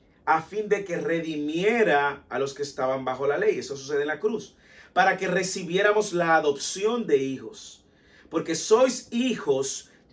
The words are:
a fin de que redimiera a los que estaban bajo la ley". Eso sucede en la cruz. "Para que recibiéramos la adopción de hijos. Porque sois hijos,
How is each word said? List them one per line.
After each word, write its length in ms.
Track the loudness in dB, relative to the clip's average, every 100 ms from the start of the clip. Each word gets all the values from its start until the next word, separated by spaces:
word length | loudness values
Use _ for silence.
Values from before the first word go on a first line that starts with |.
| _ _
a 180 | 0 0
fin 280 | 0 -6 -2
de 160 | -2 -2
que 120 | -4
redimiera 1300 | -2 -2 -2 -4 -4 0 2 4 4 4 2 -2 -6
a 100 | -4
los 140 | -4
que 100 | -4
estaban 400 | -8 -4 -2 -2
bajo 240 | -4 -2 0
la 100 | 0
ley". 200 | 2 0
Eso 160 | -2 -10
sucede 280 | -4 -2
en 40 | -2
la 140 | -2
cruz. 340 | -2 -4 -8 _ _ -20 -6
"Para 240 | 2 2 2
que 100 | 0
recibiéramos 840 | 0 -2 -4 -2 2 2 2 0
la 220 | 0 2 4
adopción 680 | 4 0 -4 -2 -2 0 2
de 100 | 2
hijos. 640 | 2 -6 -10 -16 -20 -20 _ _ _ -20 -6
Porque 260 | -4 -2 -4
sois 540 | 4 6 6 2 -6
hijos, 800 | -2 0 0 0 0 0 -6 -12 -20 _